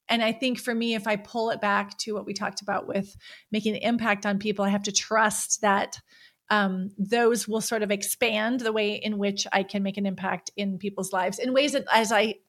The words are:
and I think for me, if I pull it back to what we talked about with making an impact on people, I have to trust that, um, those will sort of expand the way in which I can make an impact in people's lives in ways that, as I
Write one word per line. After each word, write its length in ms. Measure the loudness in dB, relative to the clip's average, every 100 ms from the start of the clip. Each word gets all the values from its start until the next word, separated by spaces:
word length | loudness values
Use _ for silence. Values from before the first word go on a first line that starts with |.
| -2
and 120 | 0
I 100 | 2
think 260 | 0 -2 -2
for 160 | -2
me, 200 | -2 0
if 120 | 0 0
I 100 | -2
pull 320 | -2 -2 -2
it 140 | 0
back 340 | 0 0 -2 -8
to 120 | -6
what 140 | -6 -6
we 80 |
talked 260 | -6 -6 -6
about 260 | -4 -4 -2
with 300 | -4 -4 -12 -20 -20 _
making 240 | -2 0
an 60 | 0
impact 460 | 0 0 2 0 0
on 120 | 0
people, 280 | -2 0 2
I 20 |
have 140 | 2
to 100 | 0
trust 720 | -2 2 4 4 2 -4 0
that, 360 | 2 2 0 -8 _ -20 -20 _ _
um, 400 | 2 2 0 -4 -4
those 480 | 0 4 4 4 0
will 140 | -2
sort 220 | 0 0
of 80 | 0
expand 720 | 0 -2 0 0 2 0 0
the 120 | 0
way 220 | 0 0
in 240 | -2 -4 0
which 280 | 0 -2 0
I 100 | 0
can 200 | 0 -2
make 160 | -2 0
an 80 | -2
impact 440 | -2 -4 -4 -6 -4
in 220 | -4 -4
people's 340 | -6 -4 -2
lives 260 | 0 0 -2
in 140 | 0
ways 180 | 2 2
that, 120 | 0 4
as 180 | 4 6
I 240 | 4 2 -2